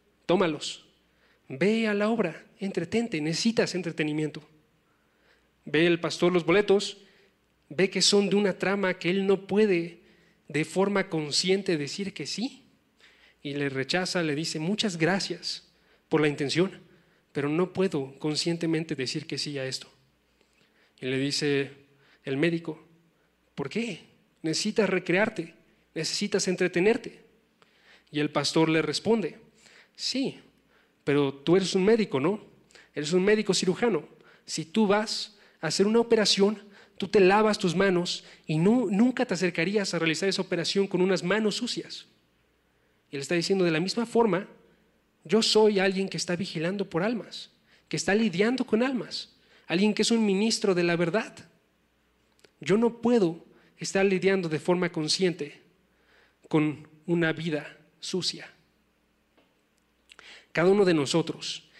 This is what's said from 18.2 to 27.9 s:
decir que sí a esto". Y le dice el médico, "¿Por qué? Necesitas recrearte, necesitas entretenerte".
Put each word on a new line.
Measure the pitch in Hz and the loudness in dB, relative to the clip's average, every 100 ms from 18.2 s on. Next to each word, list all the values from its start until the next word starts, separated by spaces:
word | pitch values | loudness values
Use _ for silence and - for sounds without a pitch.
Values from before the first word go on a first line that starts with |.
| 156 147 170 170 165 160 165 143 | -4 -2 -2 -2 -2 -2 -4 -6
decir | 123 160 - | -6 -6 -8
que | 139 | -8
sí | 151 139 | -8 -6
a | 131 | -8
esto". | 131 - _ _ _ _ _ _ _ _ _ _ _ | -8 -14 _ _ _ _ _ _ _ _ _ _ _
Y | 131 | -6
le | 131 | -4
dice | 139 139 147 139 135 - _ _ _ _ | -2 -2 -2 -2 -4 -10 _ _ _ _
el | 143 135 | -6 -2
médico, | 165 170 165 156 - _ _ _ _ _ _ - | 0 -2 -6 -12 -18 _ _ _ _ _ _ -12
"¿Por | 135 | -8
qué? | 208 233 160 - _ _ _ | -6 -6 -10 -16 _ _ _
Necesitas | 160 156 214 208 190 | -6 -4 -2 0 2
recrearte, | 180 175 180 226 - 165 - _ _ _ | 0 0 0 0 -2 -12 -16 _ _ _
necesitas | 165 156 - 202 202 190 | -8 -6 -4 -2 -2 -2
entretenerte". | 180 180 175 202 233 - - _ _ _ _ _ _ _ | 0 0 2 2 2 -4 -16 _ _ _ _ _ _ _